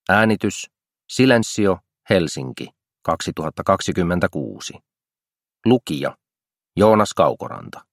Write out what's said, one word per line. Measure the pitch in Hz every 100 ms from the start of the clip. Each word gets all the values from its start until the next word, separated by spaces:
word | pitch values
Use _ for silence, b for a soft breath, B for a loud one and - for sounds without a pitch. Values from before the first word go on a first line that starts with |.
| -
Äänitys | 101 110 104 104 - - _ _ _ -
Silensio, | - 131 120 110 - 101 92 _ _ -
Helsinki, | 98 80 - 65 58 62 _ _ _
kaksituhatta | - 80 - 82 78 - 92
kaksikymmentäkuusi. | 98 - 92 87 87 90 78 60 50 - - _ _ _ _ _ _ _ _ 113
Lukija | 123 - 73 67 - _ _ _ _ _ -
Joonas | 104 107 104
Kaukoranta. | - 78 - 60 - - - _